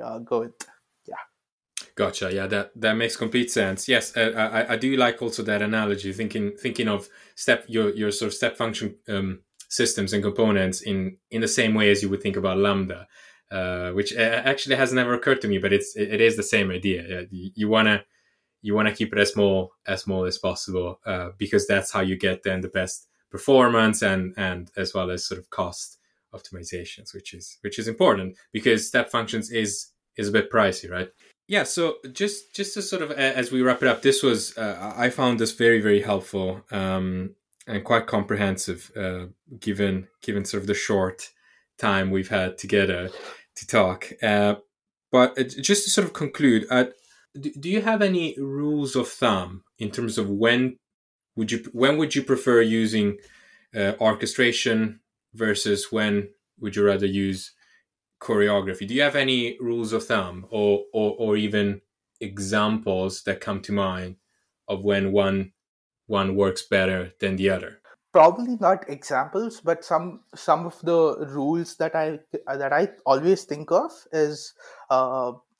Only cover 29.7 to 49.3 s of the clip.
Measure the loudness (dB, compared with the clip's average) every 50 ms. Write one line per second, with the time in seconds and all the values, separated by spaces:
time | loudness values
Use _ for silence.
29.7 | -4 -8 -10 -14 _ _ _ _ _ -6 -4 2 2 2 2 2 2 2 4 2
30.7 | 2 -2 -8 -8 -8 -8 -8 -8 -10 _ _ _ _ _ _ -2 -2 -2 0 0
31.7 | -2 -2 0 -2 -2 -4 -10 -14 -6 -4 -4 -4 -4 -8 -14 _ -10 -8 -8 -6
32.7 | -6 -8 -8 -6 -6 -6 -6 -6 -2 0 0 0 0 0 -2 0 0 2 4 4
33.7 | 4 4 2 2 2 4 4 4 4 4 4 2 2 2 0 -4 -6 -6 -6 -6
34.7 | -6 -8 -10 -10 -4 0 0 0 2 2 2 2 2 2 0 -2 0 4 6 6
35.7 | 6 6 6 6 4 4 4 2 0 -2 -2 -4 -4 -4 -2 -4 -4 -6 -10 _
36.7 | -6 -4 -2 -2 -2 -2 -2 -2 -4 -4 -6 -8 -10 _ _ _ _ _ -12 -8
37.7 | -8 -6 0 2 2 2 2 2 0 -2 0 0 -2 0 0 0 -2 -2 -4 -6
38.7 | -8 -10 -12 -14 -10 -6 -6 -6 -6 -6 -10 -14 -16 _ _ _ -20 -8 -6 -4
39.7 | -2 0 0 0 0 -2 -4 -8 _ _ -8 -6 -4 -4 -4 -4 -6 -6 -4 -2
40.7 | -2 -2 0 0 0 0 0 -2 -4 -8 -14 -18 -20 _ _ _ _ _ _ _
41.7 | _ -4 -2 0 0 0 0 0 0 -2 -2 0 -2 -2 -2 -2 -4 -8 -4 0
42.7 | 2 2 4 2 0 -2 -4 -8 -10 -14 -16 -16 -18 -18 -20 _ _ -16 -8 0
43.7 | 2 4 4 4 0 -4 -8 -16 -10 -4 0 2 2 4 4 2 2 -2 -6 _
44.7 | _ _ _ _ _ _ _ _ 6 6 6 6 4 0 -4 -4 -4 -4 0 2
45.7 | 2 2 2 2 2 2 0 0 -2 -6 -6 -6 -2 2 4 6 6 4 4 2
46.7 | 2 2 2 2 -2 _ _ _ _ _ _ _ _ -10 -10 -10 -10 -8 -4 -2
47.7 | -2 0 2 0 2 2 2 2 2 2 0 -2 -4 -6 -6 -6 -4 -4 -2 -2
48.7 | 0 -2 -2 -2 0 -2 -2 -2 -2 0 2 2